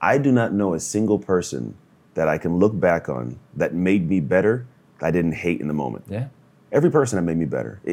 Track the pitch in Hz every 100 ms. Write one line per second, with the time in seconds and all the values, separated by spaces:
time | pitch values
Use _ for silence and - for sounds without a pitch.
0 | 92 139 139 123 117 98 98 80 - 104
1 | 107 104 98 92 85 67 57 50 _ _
2 | _ - 78 78 85 87 104 107 90 82
3 | - 64 60 64 - 73 82 85 92 101
4 | 82 95 67 92 101 123 123 _ _ -
5 | 78 85 82 78 87 85 73 76 65 52
6 | - 101 139 - _ _ _ - 165 151
7 | 123 98 85 82 80 65 55 95 -